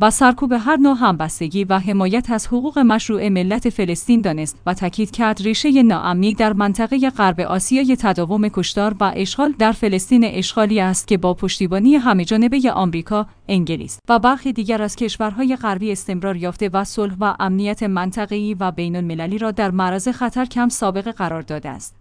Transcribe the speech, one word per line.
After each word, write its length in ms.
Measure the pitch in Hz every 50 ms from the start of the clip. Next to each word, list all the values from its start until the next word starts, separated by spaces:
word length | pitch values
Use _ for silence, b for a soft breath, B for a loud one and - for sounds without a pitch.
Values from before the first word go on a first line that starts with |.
و 100 | 196 214
سرکوب 420 | 226 - 269 247 247 - 285 254 247
هر 240 | 233 214 254 311
نوع 200 | 302 277 285 277
همبستگی 680 | 233 254 214 180 151 160 160 - - 170 165 180 196 196
و 140 | 185 190 190
حمایت 520 | 185 196 202 196 190 185 190 240 247 -
از 160 | 240 214 -
حقوق 320 | - 240 240 254 302 294 294
مشروع 500 | 269 233 214 220 - - 220 196 - 208
ملت 420 | 196 180 180 185 208 240 - 240
فلسطین 500 | - - 202 175 170 165 - - 240 226
دانست 380 | 202 196 156 156 156 147 - - -
و 80 | 175 180
تاکید 360 | 185 196 175 - - 220 190
کرد 320 | - - 240 214 214 - 190
ریشه 400 | 214 220 - - 302 269 269 254
ناامنی 520 | 226 190 160 - 180 180 175 190 214 214
در 180 | - 226 214 208
منطقه 580 | 196 208 202 190 - 226 220 269 277 254 269
غرب 300 | 254 - 208 190 185 170
آسیای 560 | 180 - 180 185 185 - 254 262 277 254 262 247
تداوم 480 | - 214 180 180 175 160 190 214 214 214
کشتار 460 | 208 196 175 - - 208 202 214 214 196
و 120 | 214 196 -
اشغال 380 | - 190 190 - - 277 302 277 -
در 140 | 220 220 226
فلسطین 520 | - - 214 190 185 185 - 254 247 233
اشغالی 560 | 214 - 185 185 - - - 214 208 220 214
است 280 | 185 185 185 - - -
که 80 | 214
با 180 | 185 175 180 180
پشتیبانی 600 | - - 185 - - 196 175 180 190 208 254 294
همه‌جانبه 760 | 294 240 254 208 190 175 165 220 220 233 240 240 285 254 254
آمریکا، 560 | - - 190 180 165 170 165 - 214 208 214 208 b b b -
انگلیس 500 | 202 185 175 151 165 151 - 131 - - _ -
و 100 | 240 233
برخی 340 | 202 247 269 262 - 269 240
دیگر 300 | 233 214 190 233 214 214
از 140 | 208 -
کشورهای 600 | - 247 220 - - 220 214 202 220 269 254 262
غربی 360 | 247 240 220 196 185 208 220 202
استمرار 440 | 190 - - 196 180 170 196 196
یافته 340 | 175 170 180 175 - 214 196 170
و 120 | 190 196
صلح 300 | 196 - - 208 202 190 185
و 140 | 214 202 190 -
امنیت 420 | 196 190 185 190 202 208 208 - 233
منطقه‌ای 720 | 202 190 180 180 185 185 240 208 202 208 208 208 208 214
و 180 | 185 196 185 170 160
بین‌المللی 580 | 175 170 170 180 175 170 165 160 165 175 196 214
را 120 | 226 220
در 200 | 214 226 214 190
معرض 380 | 180 190 190 180 180 196 190 254
خطر 360 | 240 - 254 233 - 254 254
کم 240 | 247 - 240 240 240
سابقه 440 | 240 - 240 196 190 196 196 233 226
قرار 300 | - 196 165 160 165 156
داده 260 | - 156 151 143 147
است. 260 | 131 - - - - -